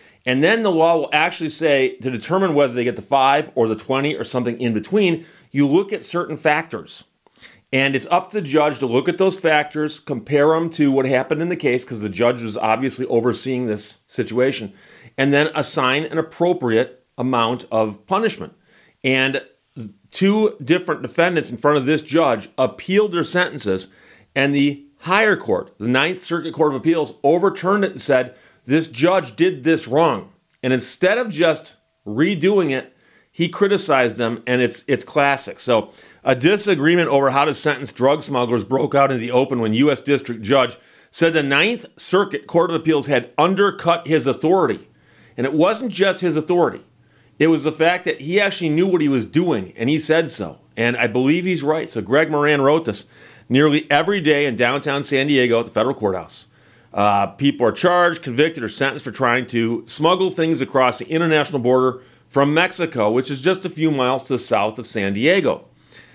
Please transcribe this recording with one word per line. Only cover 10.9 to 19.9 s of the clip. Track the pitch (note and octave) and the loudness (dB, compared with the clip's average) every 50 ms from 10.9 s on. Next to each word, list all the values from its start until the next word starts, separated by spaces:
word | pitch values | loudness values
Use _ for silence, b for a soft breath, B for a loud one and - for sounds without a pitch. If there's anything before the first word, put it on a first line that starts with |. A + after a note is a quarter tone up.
what | C3+ C3+ C3 | 2 2 2
happened | C3 C#3 B2+ B2+ - D#3+ D3+ E3+ | 2 0 0 0 0 -2 -4 -2
in | F3 | -4
the | F3+ | -4
case, | F3 D#3 C3+ A#2+ B2 - | -2 -2 0 0 0 -2
'cause | - B2 A2 | -6 -8 -8
the | G#2 G#2 | -6 -6
judge | F#2 F2 A#2 A#2+ B2+ A#2+ | -2 0 2 2 2 0
was | A#2 A2 G2+ | -4 -8 -6
obviously | - - A2 A2+ A#2+ C3+ C3 - - B2+ | -4 0 0 0 0 0 -2 -4 -4 -4
overseeing | - B2 A#2 A2+ B2 A2 - - C3 C3 B2 B2+ | -2 0 0 2 2 0 0 -2 -4 -4 -4 -2
this | A2+ G#2 G#2 - - - - _ | -4 -4 -4 -6 -10 -12 -14 _
situation, | _ - - A#2 - A2 B2 B2+ C#3 C#3 - A2+ G2 B B B B B B B B B - | _ -8 -6 -6 -4 0 0 0 0 0 -2 -8 -12 B B B B B B B B B -2
and | C3+ C#3+ C#3+ | 0 2 2
then | C#3+ D3+ D#3 - | 2 2 0 0
assign | D3+ C#3+ - - D#3+ C3 B2+ C3 D3 D#3+ | -2 -2 0 0 0 0 0 0 -2 -4
an | - - | -4 -4
appropriate | D#3+ D#3+ D#3+ - - E3+ F3+ F3 F3 C3 A#2+ A2+ A2+ C3 - - - _ _ _ - | -4 -6 -6 -4 -2 0 0 0 0 0 0 2 2 0 0 -4 -12 _ _ _ -6
amount | B2 C3 B2+ A#2+ A2+ A2+ B2+ A#2+ - - A#2 | -4 -2 0 0 0 0 -2 -4 -6 -4 -2
of | A2 A2 G#2+ G2+ - _ | 0 0 0 -4 -8 _
punishment. | - F#3 G3+ A3+ A3 - - F2+ - - b b b b b b b b b - | -2 -2 0 0 -2 -4 -6 -10 -16 -16 b b b b b b b b b -2
And | C3 C3 C3 C3 C3+ C3+ C3+ - - _ _ _ _ _ - A2+ G2+ | 0 0 2 2 0 -2 -4 -8 -10 _ _ _ _ _ -18 -18 -18